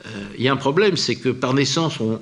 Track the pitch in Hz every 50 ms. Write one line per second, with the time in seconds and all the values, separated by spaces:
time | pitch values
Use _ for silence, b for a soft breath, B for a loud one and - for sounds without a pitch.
0 | - 117 107 101 101 101 - - 117 131 139 127 - 135 143 180 208 208 175 135
1 | - - 113 - - 131 120 127 135 127 131 139 139 131 - 170 165 156 - -
2 | 113 110 113 107